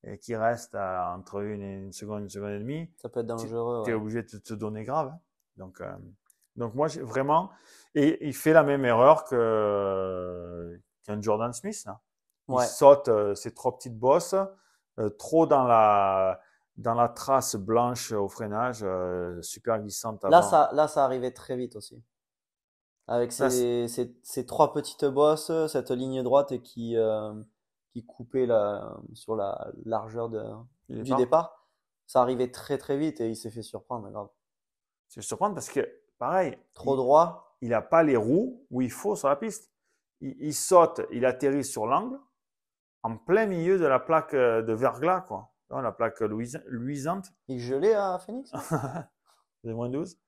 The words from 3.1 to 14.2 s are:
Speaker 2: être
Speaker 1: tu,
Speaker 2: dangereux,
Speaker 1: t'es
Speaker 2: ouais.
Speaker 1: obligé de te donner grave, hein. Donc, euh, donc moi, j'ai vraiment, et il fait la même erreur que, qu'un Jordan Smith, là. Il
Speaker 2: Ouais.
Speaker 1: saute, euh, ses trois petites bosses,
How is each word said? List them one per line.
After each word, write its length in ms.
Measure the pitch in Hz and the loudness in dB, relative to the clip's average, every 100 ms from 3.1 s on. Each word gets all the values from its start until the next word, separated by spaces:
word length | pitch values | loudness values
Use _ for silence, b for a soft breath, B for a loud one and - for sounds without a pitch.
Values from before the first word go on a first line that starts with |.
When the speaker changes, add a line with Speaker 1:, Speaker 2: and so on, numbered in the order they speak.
| 123 | -8
Speaker 2:
être 160 | 117 117 | -6 -6
Speaker 1:
tu, 100 | 113 | -6
Speaker 2:
dangereux, 340 | 117 117 120 | -4 -4 -4
Speaker 1:
t'es 80 | 110 | -2
Speaker 2:
ouais. 40 | 110 | -4
Speaker 1:
obligé 220 | 107 117 | -4 -8
de 160 | 113 104 | -8 -16
te 160 | - | -12
donner 300 | 110 107 107 | -8 -8 -8
grave, 240 | 110 147 143 | -6 -4 -4
hein. 40 | 170 _ _ _ - | -10 _ _ _ -20
Donc, 240 | 92 - | -20 -14
euh, 100 | 95 95 101 101 _ _ _ - | -14 -14 -18 -20 _ _ _ -10
donc 180 | 117 | -8
moi, 120 | 120 156 | -2 -2
j'ai 140 | 147 | -2
vraiment, 480 | 131 131 139 156 196 b b b b | -6 -4 2 2 0 b b b b
et 320 | 147 147 160 147 | 2 2 2 -6
il 80 | |
fait 180 | 127 156 | -2 6
la 100 | 160 | 8
même 220 | 143 143 | 8 2
erreur 400 | 127 113 131 156 | 4 8 8 8
que, 1600 | - 127 113 110 104 101 98 95 95 92 90 90 87 87 85 87 _ _ | 4 0 2 2 2 0 0 -2 -4 -6 -8 -10 -12 -12 -12 -16 _ _
qu'un 160 | - 104 | -10 -6
Jordan 320 | 107 104 120 | -2 0 -2
Smith, 300 | 120 196 214 104 | -6 -12 -12 -14
là. 140 | 101 _ _ _ _ - | -16 _ _ _ _ -4
Il 60 | |
Speaker 2:
Ouais. 120 | 127 120 | 0 0
Speaker 1:
saute, 420 | - 143 143 131 | 8 10 10 6
euh, 260 | 107 104 | 2 2
ses 180 | 101 117 | -2 -8
trois 240 | - 127 127 | -6 -6 -6
petites 220 | 131 113 | -14 -2
bosses, 360 | 123 156 | 2 2